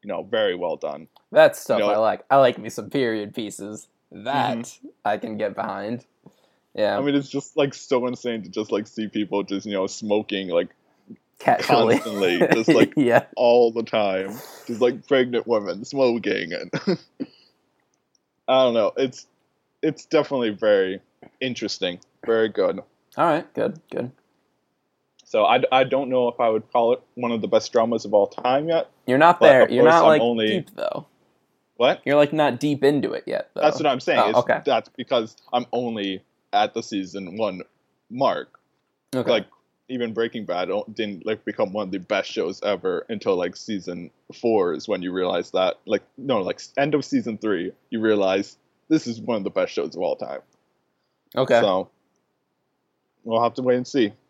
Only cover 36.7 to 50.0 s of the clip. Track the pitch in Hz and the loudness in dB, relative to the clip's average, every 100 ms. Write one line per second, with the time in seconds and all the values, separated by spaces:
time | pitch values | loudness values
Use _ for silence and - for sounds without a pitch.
36.7 | - 113 104 92 98 92 98 110 92 - | -2 -6 -6 -6 -10 -12 -6 -6 -6 -14
37.7 | _ _ _ _ 123 135 85 - _ _ | _ _ _ _ -2 0 -2 -8 _ _
38.7 | _ _ _ _ 131 123 113 95 _ _ | _ _ _ _ -6 0 0 0 _ _
39.7 | _ _ 131 117 110 117 120 98 90 92 | _ _ -6 -6 -2 -4 -4 -6 -4 -2
40.7 | 92 - 107 107 95 101 107 - - 104 | -4 -6 -6 -6 -6 -6 -6 -6 -4 -4
41.7 | 98 98 95 87 98 - - 85 98 101 | -4 -6 -8 -4 -2 -2 -4 -4 -4 -2
42.7 | 98 92 90 - 110 107 92 90 - - | -2 -2 -4 -6 -6 -2 0 -2 -8 -8
43.7 | 104 92 87 87 _ _ - 117 110 90 | -8 -8 -12 -12 _ _ -6 0 2 2
44.7 | 80 - 98 90 92 90 90 90 92 92 | -2 -4 -6 -4 -4 -2 -2 -2 -2 -2
45.7 | - - 104 _ - 147 120 92 - - | -2 -4 -4 _ -14 -4 -2 -2 -6 -8
46.7 | - 143 147 131 139 120 107 110 95 90 | -4 0 0 0 -2 -2 -6 -4 -2 -4
47.7 | - _ 113 110 107 95 98 101 - _ | -10 _ -4 0 2 2 0 -2 -10 _
48.7 | _ _ 156 - 113 110 113 98 - 92 | _ _ -2 -2 -10 -6 -4 -4 -4 -4
49.7 | - 80 85 | -4 -6 -4